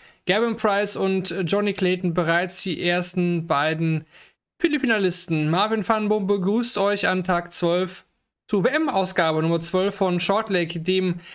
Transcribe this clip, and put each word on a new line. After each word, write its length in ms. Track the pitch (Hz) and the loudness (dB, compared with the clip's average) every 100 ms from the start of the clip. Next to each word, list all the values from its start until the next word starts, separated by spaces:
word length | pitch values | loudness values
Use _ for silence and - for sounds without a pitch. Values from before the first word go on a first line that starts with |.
| - _ - | -20 _ -2
Gavin 300 | 196 233 226 | 0 0 0
Price 400 | 214 202 208 - | 2 2 0 0
und 400 | 190 190 185 180 170 | 0 0 -2 -4 0
Johnny 280 | 202 202 | 0 0
Clayton 400 | 190 180 180 180 | 0 0 0 0
bereits 500 | 165 165 170 185 180 | 0 2 2 0 -2
die 240 | 185 160 175 | -2 -2 0
ersten 600 | 175 175 180 175 170 165 | 0 0 0 0 0 0
beiden 580 | 143 156 160 165 160 156 - - _ _ - | 0 0 0 0 0 -4 -20 -20 _ _ -4
Viertelfinalisten. 880 | 339 285 247 214 190 170 - 160 151 | -2 0 0 2 2 0 0 0 2
Marvin 360 | 170 214 220 190 | 2 0 -2 0
van 220 | 220 208 | 0 2
Boom 180 | 214 190 | 0 0
begrüßt 520 | 202 180 220 233 - | 0 2 0 0 0
euch 320 | 196 202 180 | 0 0 0
an 160 | 185 180 | -2 0
Tag 260 | 170 175 | -2 -2
zwölf 540 | - 170 175 185 - - _ _ _ - | -2 0 0 -2 -8 -18 _ _ _ -4
zur 160 | 202 | 0
W-M-Ausgabe 800 | 196 294 311 202 180 185 160 156 | 2 0 0 0 0 0 0 2
Nummer 180 | 160 170 | 2 0
zwölf 360 | 165 185 196 196 | 0 0 0 0
von 260 | 185 175 | 0 0
Shortleg, 640 | - 202 220 185 165 170 165 | 0 0 0 -2 -2 -4 -2
dem 340 | 185 185 175 - | 0 0 -2 -8